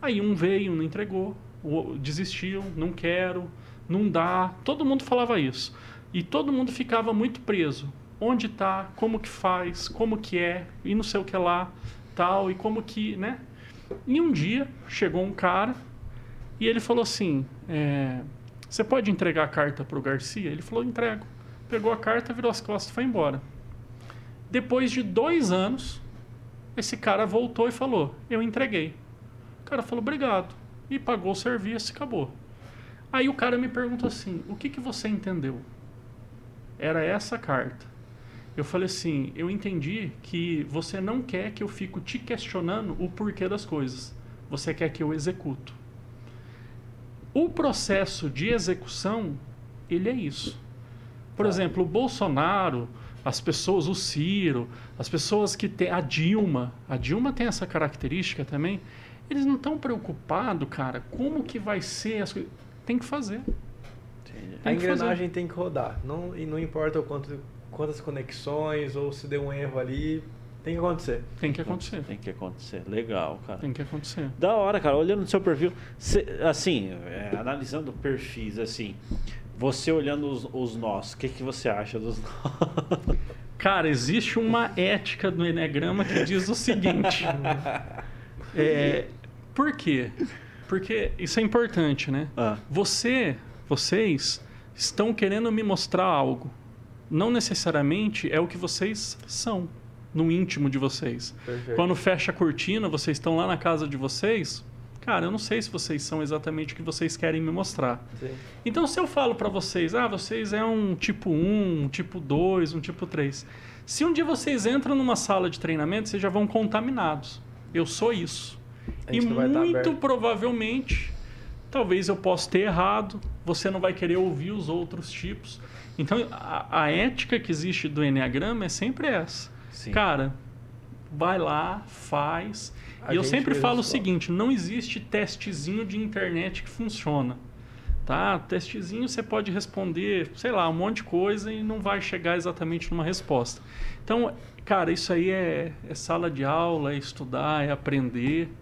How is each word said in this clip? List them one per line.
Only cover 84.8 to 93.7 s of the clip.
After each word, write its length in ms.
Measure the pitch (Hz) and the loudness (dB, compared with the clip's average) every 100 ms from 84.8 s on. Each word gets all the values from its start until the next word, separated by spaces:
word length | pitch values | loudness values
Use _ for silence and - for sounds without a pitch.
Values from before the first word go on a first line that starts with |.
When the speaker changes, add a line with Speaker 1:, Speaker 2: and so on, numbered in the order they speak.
| 190 208 - - 196 | 4 2 0 -2 0
Speaker 1:
do 160 | 170 170 | 2 2
Enneagrama 580 | 165 160 143 170 196 | 2 0 2 2 2
que 200 | 190 196 | 2 2
diz 240 | 160 190 185 | 2 2 2
o 60 | |
seguinte. 680 | 240 - 208 185 170 180 - 170 | 2 2 4 4 4 4 2 0
Speaker 3:
<laughs> 80 | 139 156 143 143 - - - - - - - - | 0 0 0 -2 -4 -6 -10 -10 -12 -14 -14 -4
Speaker 1:
É... 520 | - 151 147 143 147 - - - - - | 2 4 4 4 2 -2 -10 -16 -16 -4
Por 180 | - 294 | 2 2
quê? 360 | - 170 135 113 - 277 - - - - | 2 2 2 2 -2 -4 -6 -16 -16 -4
Porque 440 | 190 190 220 - - | -2 0 0 0 -2
isso 220 | 175 - | 0 4
é 20 | |
importante, 680 | 214 240 226 175 151 135 - | 6 6 4 4 4 4 0
né? 180 | 135 147 - | -2 -2 2
Speaker 3:
Ah. 220 | 113 107 - | 2 2 0
Speaker 1:
Você, 640 | 151 202 - 240 262 190 120 - - | 2 2 2 2 4 2 0 -8 -14
vocês 800 | - | 0